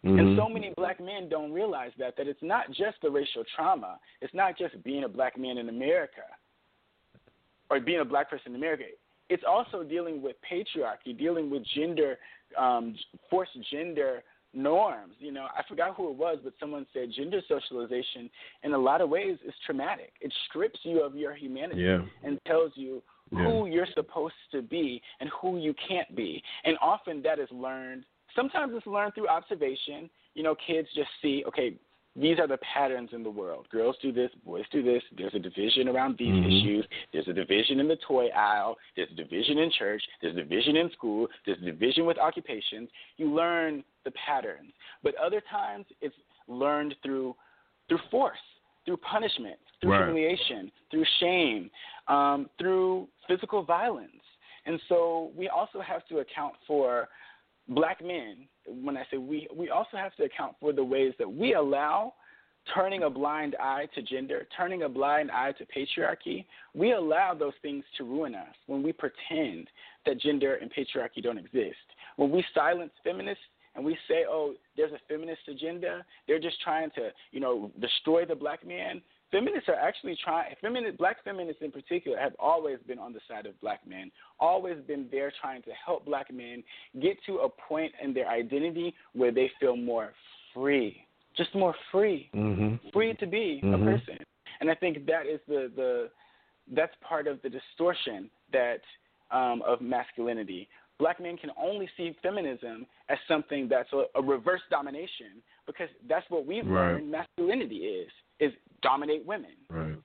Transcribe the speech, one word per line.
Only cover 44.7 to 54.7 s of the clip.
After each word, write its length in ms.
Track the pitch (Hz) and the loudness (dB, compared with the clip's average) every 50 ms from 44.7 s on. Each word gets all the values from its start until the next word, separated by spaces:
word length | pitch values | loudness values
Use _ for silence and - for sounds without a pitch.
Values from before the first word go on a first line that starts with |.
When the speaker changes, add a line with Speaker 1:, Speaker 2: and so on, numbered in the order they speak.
| - _ - - - - - | -20 _ -20 -20 -20 -2 -2
Speaker 2:
But 120 | 147 143 | 0 2
other 240 | - 151 175 202 214 | 2 0 0 0 -2
times 440 | - - 214 208 202 208 202 208 202 _ - _ | -4 -4 -4 -4 -4 -4 -6 -10 -14 _ -14 _
it's 140 | - 143 - _ _ _ _ _ _ | -10 -10 -10 _ _ _ _ _ _
learned 480 | - 120 123 139 143 147 147 147 147 139 _ - | -12 -4 0 2 2 2 2 0 -4 -6 _ -6
through, 320 | 135 135 131 131 127 123 _ _ _ _ _ _ _ _ _ _ | -4 -2 -2 -2 -4 -6 _ _ _ _ _ _ _ _ _ _
through 120 | - 165 165 - - | 0 0 0 0 0
force, 260 | - 247 277 - - - - - - _ _ _ _ _ _ | 2 2 2 2 0 -6 -18 -20 -20 _ _ _ _ _ _
through 120 | - - | -4 -4
punishment, 640 | 123 - - - 214 226 156 - - 120 101 82 _ _ _ _ _ | -4 -4 -2 -2 0 0 0 -2 -4 -6 -10 -12 _ _ _ _ _
through 120 | - 180 | 4 6
Speaker 1:
Right. 120 | 196 196 92 | 6 8 6
Speaker 2:
humiliation, 640 | 165 165 160 156 160 180 175 - - 131 107 92 95 _ _ _ _ | 6 4 4 4 2 2 2 0 -2 -2 -4 -10 -12 _ _ _ _
through 160 | - 156 160 - - - | 0 2 4 4 4 4
shame, 500 | 185 175 185 180 165 135 110 104 90 104 _ - - - - - _ | 4 4 4 4 4 4 2 0 -4 -8 _ -18 -18 -16 -16 -10 _
um, 420 | - 139 143 143 143 143 143 139 - _ | 2 4 6 6 4 4 2 -2 -6 _
through 500 | - 170 185 185 185 185 185 185 185 185 - _ _ - | -4 0 2 4 4 4 4 2 0 -4 -8 _ _ 0
physical 340 | - 180 185 - 202 214 208 170 | 0 0 0 0 0 0 -2 2
violence. 600 | 147 175 175 214 240 208 127 101 73 _ - _ - - _ _ - - - _ | 2 2 2 2 0 -2 -4 -8 -14 _ -20 _ -20 -20 _ _ -20 -20 -14 _
And 140 | 147 | -6